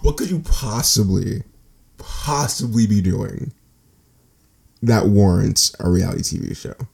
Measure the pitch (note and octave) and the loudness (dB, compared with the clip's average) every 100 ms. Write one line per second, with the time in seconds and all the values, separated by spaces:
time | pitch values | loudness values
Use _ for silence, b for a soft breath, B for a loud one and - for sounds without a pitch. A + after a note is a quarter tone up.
0 | D3+ D3 F3 F3 - - G#2 A2+ - - | 0 0 -4 -4 0 -2 0 -2 0 0
1 | G2 F#2+ F#2+ - - _ _ _ _ _ | 2 0 -2 -6 -10 _ _ _ _ _
2 | - - - C#3+ C3+ - B2 A2+ A2 G#2 | -12 -8 -4 -2 -2 -4 -2 2 4 4
3 | F#2 F#2 G2 - - - _ _ _ _ | 2 -2 -4 -8 -10 -12 _ _ _ _
4 | _ _ _ _ _ _ _ _ A#2 A2 | _ _ _ _ _ _ _ _ 2 2
5 | G2+ G2+ G2 F2 - - - - F2 F2+ | 4 6 6 4 2 0 -2 -2 0 2
6 | F2 - - - - - - - A#2+ | 0 -4 -6 -6 -8 -10 -12 -12 -14